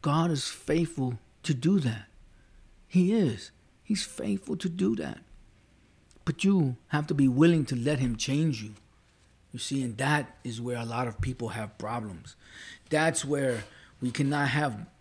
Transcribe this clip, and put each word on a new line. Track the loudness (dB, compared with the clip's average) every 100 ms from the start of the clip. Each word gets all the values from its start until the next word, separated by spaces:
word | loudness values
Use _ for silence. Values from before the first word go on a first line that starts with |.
God | 2 2 2
is | 0 -4
faithful | -10 -2 0 0 -2 -4 -4 -12 _
to | -2
do | 0 2 2
that. | 2 -4 -10 -20 -20 -20 _ -20 -20 -20 0
He | 4 4
is. | 4 2 0 -10 _ _ _
He's | -4 -4
faithful | -4 -6 -4 -4 -4 -4
to | -4
do | 0 0 0
that. | -4 -10 -18 -20 -20 -20 _ _ _ _ _ -8
But | -6 0
you | 4 4 4 0 _
have | -4 0
to |
be | 4 4
willing | 8 6 6 2
to | 0
let | 0 0
him | 0 -2
change | -2 0 0 -2
you. | -8 -16 _ _ _ _ _ _ _
You | -10
see, | -4 -4
and | -4 -2
that | 0 0 0 -10
is | -10 -8
where | -6 -4
a |
lot | -4 -4 -4
of | -2
people | -4 -4 -6
have | -6 -8 -8
problems. | -8 -6 -8 -12 -16 -20 -20 -20 -20 -20 -2
That's | 2 2 0
where | -2 0 0 -2 -6 -20 -20 -6
we | -4
cannot | 0 0 2 0
have | 0 -2 -4 -12 _